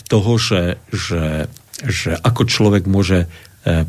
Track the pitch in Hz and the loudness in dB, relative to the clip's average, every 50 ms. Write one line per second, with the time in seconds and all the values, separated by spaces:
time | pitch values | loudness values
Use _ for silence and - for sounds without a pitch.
0 | - - 123 107 98 117 120 110 113 - 104 90 87 87 - - - - - 92 | -6 0 0 2 2 2 2 0 2 0 0 0 0 -2 -4 -6 -8 -8 -8 -8
1 | - - 87 82 78 78 78 78 - - - - _ _ - - - 120 95 - | -6 -4 -4 -2 -2 -2 -2 -4 -6 -6 -10 -14 _ _ -18 -10 -6 -6 -4 -4
2 | - - - - - 117 117 - 123 - - - 107 104 104 98 87 95 95 98 | -4 -4 -6 -2 0 -2 0 2 0 0 2 2 2 4 4 2 2 2 2 2
3 | 95 90 95 87 85 82 - - - - - _ - 80 82 82 80 | 2 2 2 2 0 -2 -6 -18 -20 -20 -20 _ -4 0 0 0 0